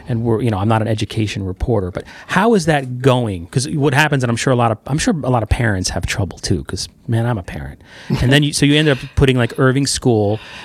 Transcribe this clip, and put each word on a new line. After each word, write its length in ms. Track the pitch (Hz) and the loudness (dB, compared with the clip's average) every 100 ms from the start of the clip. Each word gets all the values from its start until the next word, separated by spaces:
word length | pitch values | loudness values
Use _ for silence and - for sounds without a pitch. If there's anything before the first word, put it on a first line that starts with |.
| - | -6
and 140 | 117 | -4
we're, 180 | 117 110 | 0 0
you 80 | 123 | 0
know, 80 | 104 | 0
I'm 80 | 104 | 2
not 160 | 110 | 2
an 60 | 110 | 0
education 560 | 107 107 - 107 104 | -2 -2 -2 -4 -4
reporter, 480 | 95 92 - 110 90 | -6 -4 -2 -2 -2
but 100 | - - - - | -8 -12 -18 -4
how 280 | 185 220 | 0 2
is 120 | 220 160 | 2 2
that 320 | 151 131 123 | 0 -2 0
going? 480 | 131 123 117 92 85 | 2 2 0 -4 -4
'Cause 220 | 135 123 | -4 -2
what 260 | 156 143 | 0 0
happens, 300 | 135 151 143 | 2 2 2
and 60 | 123 | 0
I'm 60 | 117 | 0
sure 160 | - | 2
a 40 | 123 | 2
lot 160 | 117 | 2
of, 60 | 107 - | 0 -2
I'm 100 | 147 | -2
sure 160 | - | 0
a 160 | 175 131 | 0 0
lot 140 | 123 | 0
of 40 | 107 | 2
parents 420 | - 117 95 92 | 0 2 0 -2
have 160 | 90 - | -4 -4
trouble 320 | - 90 - | -2 -4 -6
too, 260 | - 87 | -2 -2
'cause, 240 | 69 92 - - - | -2 -8 -10 -12 -4
man, 180 | 113 | -2
I'm 140 | 117 113 | 0 -4
a 60 | |
parent. 380 | - 85 69 71 - - - 135 | -6 -10 -12 -14 -20 -20 -6 0
And 120 | 123 | 4
then 100 | 143 | 4
you, 100 | 147 | 2
so 140 | - 143 | 2 2
you 80 | |
end 140 | 147 156 | 4 4
up 100 | 131 135 | 0 -2
putting, 220 | - 139 127 | 0 2 2
like, 200 | 117 - | 0 2
Irving 260 | 135 127 139 | 2 2 0
School, 540 | - 131 113 101 107 - - | 0 2 2 2 -2 -6 -18